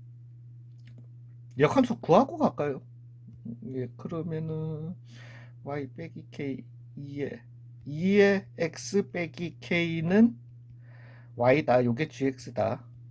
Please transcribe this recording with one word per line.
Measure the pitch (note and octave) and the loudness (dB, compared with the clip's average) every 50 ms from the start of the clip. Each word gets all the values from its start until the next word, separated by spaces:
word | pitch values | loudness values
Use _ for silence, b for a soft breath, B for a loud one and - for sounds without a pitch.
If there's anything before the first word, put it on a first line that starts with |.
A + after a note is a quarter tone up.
| - - - - - - - - - - - - - - - - - - - - - - - - - - - - - - - | -20 -20 -20 -20 -20 -20 -20 -20 -20 -20 -20 -20 -20 -20 -20 -20 -20 -20 -20 -20 -20 -20 -20 -20 -20 -20 -20 -20 -20 -10 2
역함수 | B2+ C#3 - - C4+ B3+ - A#3 - | 2 2 4 6 4 2 2 -2 -4
구하고 | - - E3 A3 C4+ - F4 | 2 6 6 6 6 4 0
갈까요? | D#4 C4+ F3 - - D3 D3 C3 - - - - - - - - - - - - - - - - - - C3+ C3 | 0 0 0 0 -2 -2 -4 -4 -6 -10 -16 -20 -20 -20 -20 -20 -20 -20 -20 -20 -16 -14 -14 -14 -12 -12 -10 -8
예, | B2+ B2 A#2+ - | -8 -8 -8 -10
그러면은 | - - E3 F3 D#3+ D#3+ E3+ D#3+ D#3 D#3+ D#3+ D#3 D#3 D#3 D#3+ D#3 D3+ D#3 E3+ F#3 - B B B B B B B B B B B - - | -14 -10 -8 -6 -6 -6 -4 -6 -6 -4 -4 -4 -4 -4 -6 -6 -6 -8 -10 -10 -12 B B B B B B B B B B B -14 -10
Y | C#3 C#3+ D3 C#3 B2+ - | -8 -6 -6 -8 -8 -10
빼기 | E3 E3 D#3+ - D#3 - - | -14 -14 -12 -14 -16 -18 -14
K | - - C#3+ C#3 C3 - - - - - - - - | -10 -8 -6 -6 -6 -8 -12 -16 -20 -20 -20 -16 -16
이에, | D3 C#3+ C#3+ C#3+ C#3+ C#3 - - - - - - - - - - - - | -14 -14 -10 -8 -6 -6 -6 -8 -12 -16 -20 -20 -20 -20 -20 -20 -16 -12
이의 | - C#3+ D#3 F3+ F#3+ G3+ G3+ G3+ G3+ G3 G3 - - - | -10 -6 0 2 4 6 6 6 6 4 2 -2 -8 -6
X | - E3+ D#3+ E3 - - - G3 G3+ G3 - | -4 -4 -4 -4 -8 -8 -2 -2 -2 -2 -2
빼기 | - F3 E3+ D#3+ - - F3 - - - | -6 -6 -6 -6 -8 -8 -10 -10 -10 -14
K는 | - - F3+ E3+ E3+ E3+ E3 E3 D#3+ E3+ F#3+ A3 A#3 A#3 - - - - - - - - - B B B B B B B B B B B B | -4 0 0 2 2 0 -2 -2 0 4 6 6 6 6 4 -2 -14 -20 -20 -20 -20 -20 -20 B B B B B B B B B B B B
Y다. | - A#2+ B2+ C3+ D#3 D3+ B2 A#2+ B2+ B2+ | 2 4 6 6 6 4 4 4 4 4
요게 | A#2+ A#2 A2+ D#3 - | 2 0 0 -2 -4
지엑스다. | - - C3+ C3+ C3 - - A#2+ - G#2+ G2+ G#2 - - - - - - - - | -4 -2 -2 -2 -2 -4 -10 -6 -2 0 0 0 -2 -4 -8 -16 -20 -20 -20 -20